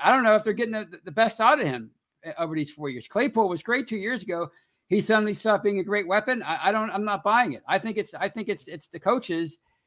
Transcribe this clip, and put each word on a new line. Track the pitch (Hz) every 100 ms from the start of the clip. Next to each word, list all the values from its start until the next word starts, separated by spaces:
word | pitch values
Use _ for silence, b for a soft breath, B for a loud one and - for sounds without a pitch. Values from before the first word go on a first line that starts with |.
I | 151
don't | 262
know | 233 214
if |
they're | 220
getting | 208 233
the, | 220 185 175
the | 185
best | 156 226 220
out | 220 294
of | 170
him, | 127 113 _ _ _ 147
uh, | 127
over | 165
these | 156 147
four | - 147
years. | 123 -
Claypool | 202 262 226 202
was | 175
great | - 247 247
two | 220
years | 202 254
ago. | 202 170 170 _ _ _ -
He | 190
suddenly | 202 220 214
stopped | 202 220 208
being | 202 202
a |
great | 175 208 175
weapon. | 202 208 247
I, | 151 160 170
I |
don't, | 214 214
I'm | 190
not | 214 202
buying | 202 233 233
it. | 120 -
I | 180
think | 226 214
it's, | 190
I | 151 196
think | 226 190
it's, | 190 -
it's | 160 -
the | 165
coaches, | 190 254 247 165 165 - _ _